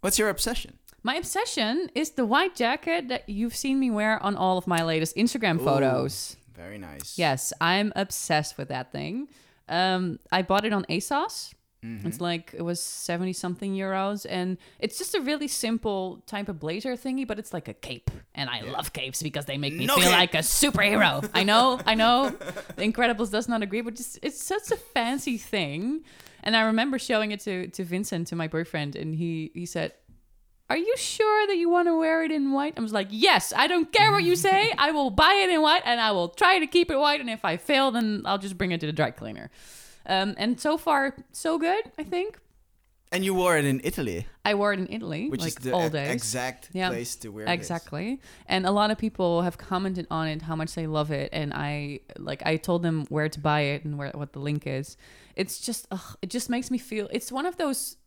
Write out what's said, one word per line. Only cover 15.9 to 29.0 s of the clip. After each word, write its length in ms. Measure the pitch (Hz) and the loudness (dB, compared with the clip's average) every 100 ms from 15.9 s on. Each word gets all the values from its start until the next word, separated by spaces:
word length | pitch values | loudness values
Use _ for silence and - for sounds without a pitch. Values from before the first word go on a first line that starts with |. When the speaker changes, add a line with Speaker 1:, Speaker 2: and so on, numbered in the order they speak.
| 196 185 - - | -2 -4 -8 -10
Speaker 2:
type 200 | 208 202 | -8 -6
of 120 | 175 | -6
blazer 360 | 151 175 262 247 | -6 -4 -4 -6
thingy, 300 | 269 262 247 | -4 -4 -4
but 140 | 208 | -6
it's 140 | 214 | -6
like 140 | 180 131 | -10 -10
a 60 | |
cape, 380 | 101 - 117 - - - - | -14 -12 -6 -6 -8 -14 -8
and 160 | 135 | -6
I 80 | 120 | -6
Speaker 1:
Yeah. 120 | 117 | -6
Speaker 2:
love 200 | 139 147 | -6 -6
capes 300 | - 131 131 | -6 -6 -6
because 220 | 156 143 139 | -6 -6 -6
they 120 | 139 | -4
make 160 | 143 | -4
me 140 | 160 131 | -2 2
Speaker 1:
No 80 | 185 | 4
Speaker 2:
feel 80 | |
Speaker 1:
cape. 80 | 180 | 6
Speaker 2:
like 220 | 180 180 160 | 6 4 2
a 80 | |
superhero. 840 | 156 - 285 285 202 214 185 139 208 | 2 4 4 4 4 6 4 2 0
I 80 | - | 2
know, 360 | 196 214 254 254 - | 6 6 6 4 0
I 80 | 220 | 4
know. 400 | 226 240 269 - - - | 4 4 2 -2 -10 -10
Speaker 1:
<laughs> 200 | - - | -12 -2
Speaker 2:
The 80 | |
Incredibles 480 | 208 220 240 220 226 | -2 2 2 2 0
does 160 | 208 233 | -2 0
not 140 | 226 | -2
agree, 180 | 208 208 | -2 -4
but 140 | 233 226 | -4 -8
just, 240 | 247 - | -12 -8
it's 220 | - - | -8 -6
such 260 | - 392 - | -4 -4 -2
a 80 | 440 | -4
fancy 600 | - - 233 269 - 233 | -2 -2 0 -2 -4 -6
thing. 640 | - 208 156 147 220 311 311 - - - | -2 -2 -2 -4 -4 -6 -8 -20 -20 -10
And 120 | - 226 | 0 2
I 60 | |
remember 380 | 220 220 262 262 | 4 2 2 -2
showing 320 | - 226 214 | 0 0 0
it 80 | 208 | -4
to, 260 | - 185 180 | -4 -6 -6
to 140 | - | -8
Vincent, 440 | 180 180 208 175 165 | -4 -4 -4 -4 -4
to 80 | 165 | -4
my 120 | 160 | -4
boyfriend, 480 | 160 165 165 143 | -4 -4 -4 -4
and 200 | 139 | -6